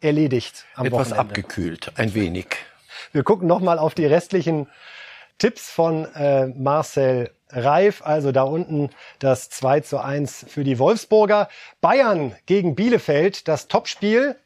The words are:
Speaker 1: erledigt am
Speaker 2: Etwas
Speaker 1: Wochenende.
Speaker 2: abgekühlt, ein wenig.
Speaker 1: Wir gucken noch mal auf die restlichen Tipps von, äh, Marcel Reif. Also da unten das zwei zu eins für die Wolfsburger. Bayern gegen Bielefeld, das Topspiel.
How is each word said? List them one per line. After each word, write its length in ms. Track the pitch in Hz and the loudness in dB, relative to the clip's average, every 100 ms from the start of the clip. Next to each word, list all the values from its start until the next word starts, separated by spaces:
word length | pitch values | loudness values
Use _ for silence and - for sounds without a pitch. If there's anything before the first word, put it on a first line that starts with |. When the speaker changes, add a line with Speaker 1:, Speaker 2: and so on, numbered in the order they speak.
Speaker 1:
erledigt 640 | 151 151 147 123 - - - - | 0 2 2 0 -4 -16 -20 -6
am 120 | 120 | -2
Speaker 2:
Etwas 240 | 123 127 | 0 0
Speaker 1:
Wochenende. 100 | - | -2
Speaker 2:
abgekühlt, 720 | 104 101 - - 85 82 - - | -2 -4 -8 -6 -6 -6 -12 -4
ein 180 | 113 | -2
wenig. 340 | 110 90 90 - - - _ _ - - | 0 -2 -4 -8 -10 -12 _ _ -20 -6
Speaker 1:
Wir 120 | 151 | -2
gucken 240 | 127 208 175 | 0 0 2
noch 140 | 175 | 0
mal 180 | 185 165 | 2 0
auf 160 | 156 - | 0 0
die 100 | 147 | 2
restlichen 640 | 170 - 190 156 156 139 - - - - - - - | 2 0 -4 -2 -4 -6 -14 -20 -20 -20 -20 -20 -2
Tipps 320 | 226 - - | -2 -2 -12
von, 340 | - 165 160 156 | -2 0 0 -6
äh, 320 | 151 143 135 131 | -2 2 2 0
Marcel 840 | 131 135 151 - 143 131 127 120 _ _ | -2 0 0 0 0 2 0 -2 _ _
Reif. 540 | 127 131 160 202 - - | -2 2 4 2 0 -4
Also 260 | 156 139 | -2 0
da 120 | 127 | 0
unten 480 | 135 160 175 151 143 - - - | 0 -2 -4 -4 -4 -8 -20 -4
das 320 | 135 127 - | 0 0 -2
zwei 300 | - 131 147 | -4 0 0
zu 180 | - 139 | 0 -6
eins 480 | 135 143 139 - - | -4 -6 -6 -10 -12
für 160 | 151 | -6
die 140 | 139 123 | -2 2
Wolfsburger. 720 | 143 220 - 214 208 208 196 - - - | 2 2 2 4 4 2 0 -6 -20 -2
Bayern 540 | - 262 240 180 135 98 - | 2 4 2 2 -2 -6 0
gegen 300 | 196 175 139 | 0 0 0
Bielefeld, 720 | 233 226 - 143 185 - - | 2 2 2 2 2 -2 -4
das 200 | 151 - | -4 -2
Topspiel. 680 | 202 - - 208 226 277 - | -4 -4 -4 0 2 0 -4